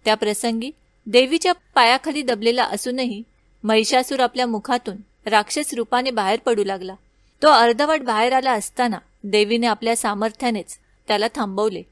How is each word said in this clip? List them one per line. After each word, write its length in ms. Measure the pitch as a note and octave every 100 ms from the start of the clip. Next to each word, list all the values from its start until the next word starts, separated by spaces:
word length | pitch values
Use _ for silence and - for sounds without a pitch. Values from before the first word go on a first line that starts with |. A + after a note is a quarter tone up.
त्या 100 | G#3+
प्रसंगी 560 | G#3+ G#3+ G#3 A#3 A3+ B3+ - _ _ -
देवीच्या 460 | A#3+ C4 E4 F#4
पायाखाली 720 | F4 _ - A#3 B3+ D#4+ D4
दबलेला 420 | B3+ A3 A3+ B3
असूनही 580 | - G3+ B3 B3+ B3 G3+ A#3 _ _ _
महिषासूर 560 | G#3+ A3 A3 B3+ B3+ C4+
आपल्या 260 | A#3+ B3+ B3
मुखातून 500 | A3 G#3+ B3 A3+ G3 - _ G#3+
राक्षस 480 | G#3+ G#3 - D4
रूपाने 360 | A#3 A3 B3 C4
बाहेर 280 | A3+ F#3+ A3+
पडू 260 | - A3+
लागला. 300 | G3 F#3+ F#3 F#3+ _ _ _ _
तो 60 | D4+
अर्धवट 520 | C4 A#3 A#3 D4 D#4
बाहेर 320 | B3 G#3+ B3
आला 200 | C4 C4
असताना 460 | A3+ - - B3 G3 _ _
देवीने 420 | G3+ G#3 G#3 A#3 A#3
आपल्या 300 | G#3 A3+ A#3
सामर्थ्यानेच 840 | A3 G3+ A3 - B3+ G#3+ - - _ _ -
त्याला 180 | G#3 A3
थांबवले. 480 | - G#3+ F#3+ G#3+ F3 F3